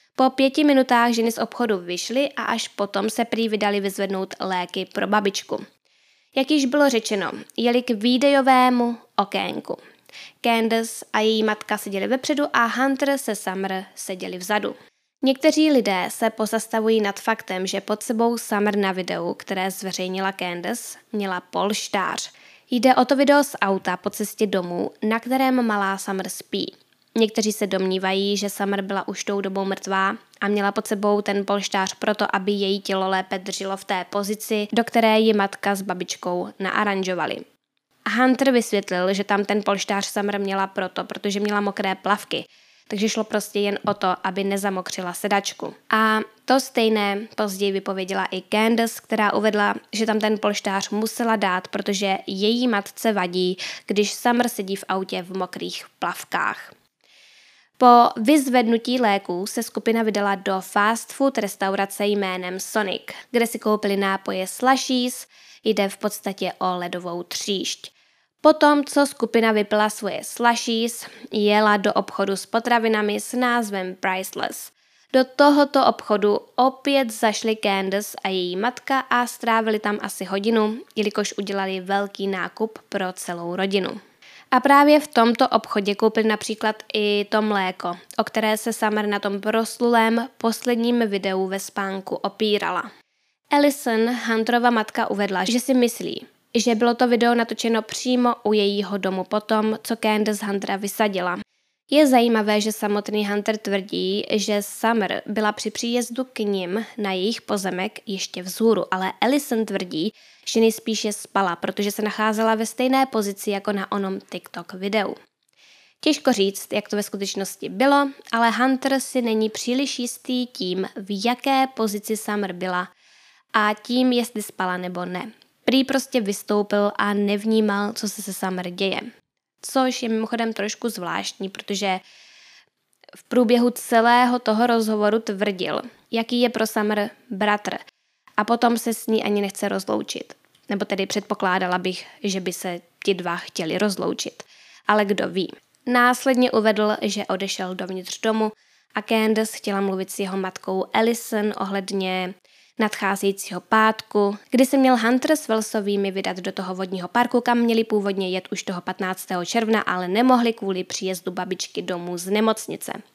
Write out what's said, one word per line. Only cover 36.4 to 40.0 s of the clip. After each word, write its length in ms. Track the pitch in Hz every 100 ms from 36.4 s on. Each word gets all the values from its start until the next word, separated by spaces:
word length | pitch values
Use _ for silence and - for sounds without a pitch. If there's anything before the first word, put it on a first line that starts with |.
| 196 -
naaranžovali. 800 | 190 - 208 190 185 180 151 - - _ _ _ _ _ 214 220
Hunter 340 | 254 247 269
vysvětlil, 640 | 247 - 202 196 180 185
že 100 | 196
tam 200 | 202 202
ten 180 | 202 208
polštář 440 | 202 196 - 202